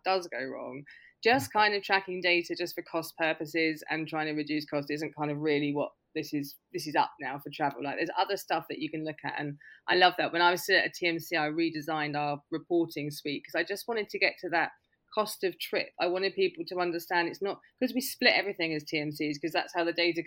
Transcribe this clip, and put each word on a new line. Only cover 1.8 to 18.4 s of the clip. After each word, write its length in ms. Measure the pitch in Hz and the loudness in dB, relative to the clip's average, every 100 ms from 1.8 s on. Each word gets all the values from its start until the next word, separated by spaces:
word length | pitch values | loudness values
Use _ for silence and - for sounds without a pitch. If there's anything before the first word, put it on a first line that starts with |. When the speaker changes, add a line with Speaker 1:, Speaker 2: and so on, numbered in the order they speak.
Speaker 1:
tracking 380 | 196 196 190 180 | 2 2 2 0
data 340 | 175 175 170 165 | 2 4 2 -2
just 200 | 170 - | -4 -6
for 60 | |
cost 340 | - 170 156 - | -4 -4 -4 0
purposes 640 | 160 160 156 165 160 151 - | 0 0 -2 2 2 0 -4
and 160 | 156 156 | -4 -2
trying 200 | 156 156 | -2 -2
to 60 | |
reduce 320 | 151 147 151 147 | -2 -2 -2 -2
cost 220 | 147 143 | -4 -2
isn't 260 | 151 156 - | -4 -4 -4
kind 160 | 147 | -2
of 60 | 147 | 0
really 360 | 156 147 147 | 2 2 2
what 160 | 143 131 _ _ | 0 -2 _ _
this 180 | 156 147 | -8 -4
is, 220 | 147 139 - _ | -4 -6 -12 _
this 140 | 175 170 | -10 -2
is 80 | |
up 160 | 160 - - | 0 0 -2
now 200 | 131 143 | -8 -8
for 100 | 147 | -8
travel. 300 | 143 147 - | -2 -2 -2
Like, 140 | 139 117 | -6 -4
there's 140 | 160 - | -2 0
other 200 | 190 196 | 0 -2
stuff 300 | - 165 - | -2 -4 -4
that 100 | - | -8
you 100 | 156 | -6
can 160 | 156 | -6
look 140 | 156 151 | -6 -6
at. 100 | 139 - | -8 -6
And 220 | 147 147 - - - | -6 -8 -16 -8 0
I 80 | 180 | 6
love 180 | 180 - | 6 4
that. 140 | 131 | 0
When 100 | 170 | 4
I 100 | 175 | 4
was 160 | 175 - | 4 4
at 180 | 185 - | 4 4
a 40 | |
T 140 | - 175 | 0 -2
M 100 | 165 | -2
C, 160 | 156 | -2
I 140 | 165 151 | 0 0
redesigned 680 | 156 165 156 151 156 147 147 | 2 0 -2 -2 -2 0 -2
our 240 | 147 143 - | -2 -4 -4
reporting 580 | 160 160 175 165 156 147 | -6 0 2 2 -2 -6
suite 320 | 147 151 143 | -6 -6 -6
'cause 140 | - 170 | -4 -2
I 60 | |
just 240 | 170 196 - | -2 -4 -4
wanted 220 | 226 202 | -4 -2
to 80 | 202 | 2
get 140 | 190 - | 2 2
to 60 | 180 | 0
that 200 | 165 151 - _ _ _ | 2 2 -2 _ _ _
cost 300 | - 208 - | -2 -2 0
of 120 | 190 - | -2 -2
trip. 300 | - 196 - - | -4 -2 -2 -2
I 80 | 175 | 0
wanted 260 | 185 196 | 2 0
people 300 | 185 185 165 170 | 2 0 0 -6
to 140 | 180 | -2
understand 480 | 175 170 - 175 170 | -2 -2 0 0 0
it's 120 | - | -2
not, 200 | 196 - _ - | -4 -4 _ -2
'cause 140 | 254 | -2
we 60 | 247 | 0
split 340 | 262 - 247 | -4 2 4
everything 400 | 151 | 4